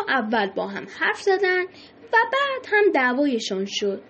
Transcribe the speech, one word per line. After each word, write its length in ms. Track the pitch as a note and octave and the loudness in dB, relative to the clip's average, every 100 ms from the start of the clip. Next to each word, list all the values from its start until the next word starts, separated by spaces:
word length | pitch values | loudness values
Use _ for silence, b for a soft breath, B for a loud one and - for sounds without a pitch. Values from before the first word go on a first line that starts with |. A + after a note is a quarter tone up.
| G4+ | 2
اول 420 | C4+ G#3+ A#3 G3 | -2 0 0 -2
با 180 | F#3 F#3+ | -4 -6
هم 200 | G3 - - | -8 -10 -4
حرف 220 | E4 G#4+ | -2 0
زدن 420 | G4+ F#4+ F#4 F#4 F#4 B B B - | 2 2 2 0 -2 B B B 0
و 40 | A4 A#4 | 2 2
بعد 320 | C5+ C#5 B4+ - | 0 -2 -4 0
هم 200 | G#4 G#4 | 4 4
دعوایشان 760 | C#4 B3 B3 D4 A3+ - F#3+ G3 | 4 2 2 0 0 -2 -4 -4
شد. 340 | - G3+ G3 | -4 -4 -4